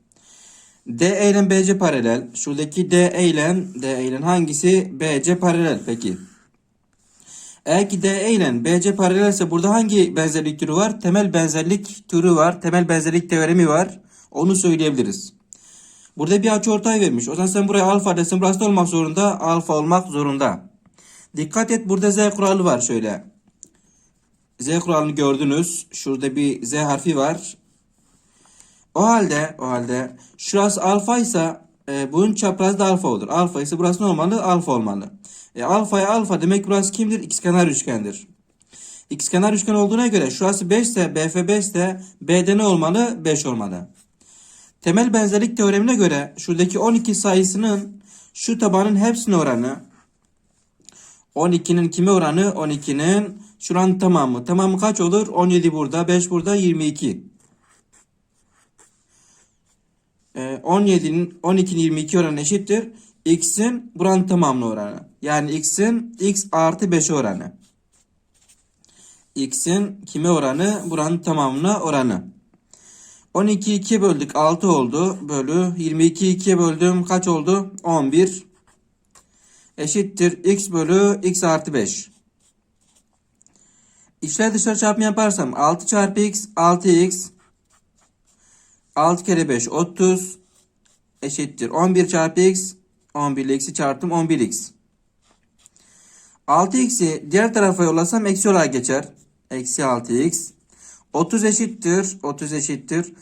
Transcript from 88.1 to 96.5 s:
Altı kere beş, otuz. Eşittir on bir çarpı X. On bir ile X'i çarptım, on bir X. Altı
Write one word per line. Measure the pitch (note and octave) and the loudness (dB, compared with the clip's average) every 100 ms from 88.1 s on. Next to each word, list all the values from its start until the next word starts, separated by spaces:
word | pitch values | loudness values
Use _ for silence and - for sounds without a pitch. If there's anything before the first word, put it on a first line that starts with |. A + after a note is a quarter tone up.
| _ _ _ _ _ _ _ _ - | _ _ _ _ _ _ _ _ 0
Altı | D#3+ F3 | 0 0
kere | F#3+ E3+ D3+ | 0 0 2
beş, | A#2+ A#2 | -2 -2
otuz. | D3+ F3 - F#3 F#3 - - _ _ _ _ _ _ _ - | -4 -4 0 0 0 -4 -16 _ _ _ _ _ _ _ -14
Eşittir | C#3+ C#3+ C#3+ - A#2 | -10 -8 -8 -6 -6
on | D#3 F#3 F3+ | 0 2 4
bir | E3+ | 2
çarpı | F3 D#3+ F3+ | 2 0 2
X. | F#3 F#3 - - _ _ _ | 2 2 -6 -14 _ _ _
On | D3 C#3+ C3+ | -4 -4 -2
bir | C3+ | -2
ile | C3+ | -2
X'i | C3+ | -4
çarptım, | D3+ C#3+ C3 F3+ | -4 -4 -2 -2
on | E3 E3 | -2 0
bir | D3+ | 0
X. | G#2+ - - _ _ _ _ _ _ _ _ _ _ _ _ _ _ _ _ _ | -2 -4 -12 _ _ _ _ _ _ _ _ _ _ _ _ _ _ _ _ _
Altı | - | 0